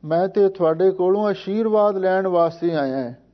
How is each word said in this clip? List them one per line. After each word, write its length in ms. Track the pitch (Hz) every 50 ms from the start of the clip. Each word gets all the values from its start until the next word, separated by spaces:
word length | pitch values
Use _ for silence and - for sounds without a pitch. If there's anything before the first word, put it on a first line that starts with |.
| -
ਮੈਂ 240 | 151 160 170 185 196
ਤੇ 200 | 190 208 202 196
ਤੁਹਾਡੇ 420 | 190 - 175 160 160 160 185 190
ਕੋਲੋਂ 360 | 185 190 180 180 190 202 214
ਆਸ਼ੀਰਵਾਦ 680 | 208 196 - - 190 196 214 226 220 214 214 208 208 202
ਲੈਣ 300 | 196 185 185 185 190 190
ਵਾਸਤੇ 480 | 190 175 170 170 165 165 170 170 170 165
ਆਇਆ 300 | 156 139 135 131 135 127
ਹਾਂ। 80 | 120 120 - _ _